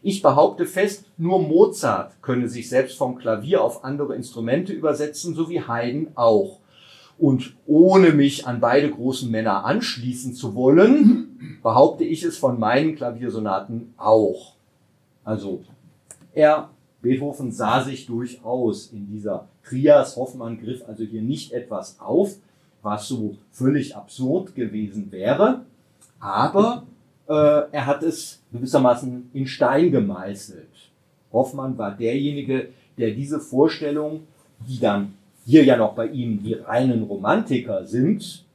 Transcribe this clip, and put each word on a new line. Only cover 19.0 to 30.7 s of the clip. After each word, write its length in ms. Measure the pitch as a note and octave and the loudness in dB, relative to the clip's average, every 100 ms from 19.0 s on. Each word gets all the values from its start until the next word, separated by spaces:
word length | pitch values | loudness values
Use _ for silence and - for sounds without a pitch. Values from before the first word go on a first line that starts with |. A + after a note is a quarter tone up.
| G2+ | -14
dieser 400 | G#2+ G#2 F#2 - _ | -10 -8 -8 -12 _
Trias. 540 | - C3 C#3+ C#3+ B2 - | -10 0 6 6 4 -6
Hoffmann 420 | C3 B2+ A#2 A2+ | -10 -10 -12 -12
griff 240 | A2 B2 - | -10 -12 -14
also 160 | G#2+ | -12
hier 180 | A2 A2 | -10 -8
nicht 300 | A2+ D3+ - | -6 -8 -8
etwas 480 | - - G2+ - _ | -12 -8 -10 -12 _
auf, 380 | - D3 G3 - _ _ _ _ | -2 0 0 -4 _ _ _ _
was 260 | G#2 G#2 - | -8 -8 -8
so 280 | B2+ G#2+ G2 _ | -8 -8 -10 _
völlig 440 | - C3 D3 - - | -2 0 0 -4 -12
absurd 600 | - - C3 F3 - - | -20 -8 -4 -2 -4 -8
gewesen 560 | A2 G#2 G#2+ G#2 F#2+ | -8 -6 -8 -8 -12
wäre, 500 | F#2+ G2+ D3 G#3+ C4 - _ _ _ _ _ | -6 -2 2 2 0 -8 _ _ _ _ _
aber, 680 | G3 C#3+ B2+ G3 A3 B3 - _ _ _ _ | -6 -2 0 2 2 0 -12 _ _ _ _
äh, 40 | D3+ D3+ D3+ C#3+ | 2 4 2 0
er 140 | D3 C3 | -6 -2
hat 160 | C#3+ | -2
es 400 | D#3+ D#3+ - - _ | -2 -6 -10 -18 _
gewissermaßen 760 | A#2 C3 C#3+ B2+ A#2+ C3 B2 - | -10 -2 2 4 2 -2 -10 -12
in 120 | C3+ C3+ | -8 -8
Stein 460 | - C#3+ D3 F3 | 0 0 4 2
gemeißelt. 1000 | C3+ G2+ F2+ F#2+ G2+ - F2 - | 2 0 -4 -10 -14 -16 -20 -20